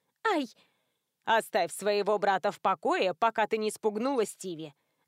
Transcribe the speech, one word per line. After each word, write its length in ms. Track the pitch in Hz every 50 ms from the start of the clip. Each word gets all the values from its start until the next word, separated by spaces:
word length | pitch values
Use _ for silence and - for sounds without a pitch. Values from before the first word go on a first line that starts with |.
| _ _ _ _ -
"Ай!" 240 | 453 381 302 262 - - _ _ _ _ _ _ _ _ _ _ _ _ _ _
"Оставь 460 | - 226 220 - - - 208 170 165
своего 460 | - - 190 208 202 208 196 196 214 196
брата 340 | 202 196 190 180 - 208
в 80 | 170 -
покое, 540 | - 202 190 - - 262 359 359 220 180 170
пока 320 | - 226 226 - 226 214
ты 120 | 202 220 220
не 140 | 214 214
спугнула 540 | - - - 214 208 214 240 277 285 240 214
Стиви. 480 | - - - - 190 170 151 160 147 - _ _ _ _ _ _